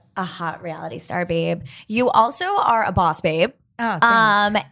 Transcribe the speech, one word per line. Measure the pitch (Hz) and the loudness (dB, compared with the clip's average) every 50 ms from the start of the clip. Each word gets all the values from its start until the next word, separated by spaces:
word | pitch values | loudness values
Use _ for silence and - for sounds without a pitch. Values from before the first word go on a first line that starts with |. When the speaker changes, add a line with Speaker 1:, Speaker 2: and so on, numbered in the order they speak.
| _ _ - | _ _ -8
Speaker 1:
a | 190 185 | -8 -8
hot | 175 - - 170 165 156 160 | -8 -8 -8 -8 -8 -8 -8
reality | - 170 156 165 165 165 - 160 | -10 -10 -10 -10 -10 -12 -12 -12
star | - - - 180 175 | -10 -6 -4 -4 -4
babe, | 180 165 165 165 170 170 - - - - - - | -2 -2 -2 -2 -2 -4 -4 -8 -14 -18 -18 -12
you | - 214 233 254 247 | -6 -2 0 0 2
also | - 220 220 247 - - 359 381 403 | 4 4 4 2 2 -4 -4 -2 -2
are | 403 - - 233 226 214 | 0 0 2 2 2 0
a | - | 0
boss | 180 196 180 160 156 - | 0 2 2 2 0 0
babe. | - 165 156 160 180 247 - _ _ _ _ - | -2 -2 0 2 0 0 -2 _ _ _ _ -6
Speaker 2:
Oh, | 233 226 196 160 | -4 -4 0 2
thanks. | 233 | 4
Speaker 1:
Um, | 233 226 226 220 214 202 208 208 208 214 202 - - | 4 6 6 4 4 4 4 2 2 0 -2 -2 0